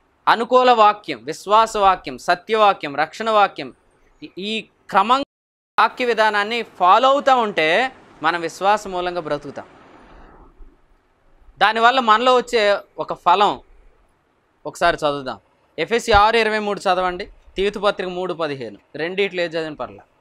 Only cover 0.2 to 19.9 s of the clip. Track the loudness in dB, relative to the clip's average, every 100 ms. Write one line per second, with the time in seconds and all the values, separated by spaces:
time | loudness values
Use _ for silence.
0.2 | 0 0 2 4 6 6 4 2 -6 -12
1.2 | -10 -12 0 2 2 2 2 2 -4 -6
2.2 | -2 -4 -2 2 2 2 -4 -4 -6 -4
3.2 | -2 2 2 -2 -14 -16 _ _ _ _
4.2 | -20 -12 -8 -8 -10 _ -4 0 2 0
5.2 | -2 _ _ _ _ -2 0 0 -2 0
6.2 | 0 0 -2 -4 -8 0 4 4 4 2
7.2 | 2 2 0 0 2 2 -2 -6 _ _
8.2 | -4 -2 -4 -4 0 0 -2 -6 -6 -6
9.2 | -6 -8 -8 -16 -18 -20 -20 -20 -20 -20
10.2 | -20 -20 -20 -20 -20 _ _ _ _ _
11.2 | _ _ _ -2 0 2 2 4 2 2
12.2 | 4 2 2 0 0 0 -4 -12 -10 -4
13.2 | 2 4 2 0 -10 _ _ _ _ _
14.2 | _ _ _ _ -16 -2 -2 0 -2 -4
15.2 | -8 -12 _ _ _ -8 -4 -4 2 4
16.2 | 4 2 0 -2 -4 -4 -2 0 -2 -4
17.2 | -10 -18 _ -6 -4 -2 -2 -2 -6 -6
18.2 | -6 -6 -6 -6 -12 -16 _ -10 -8 -4
19.2 | -4 -4 -6 -6 -8 -10 -12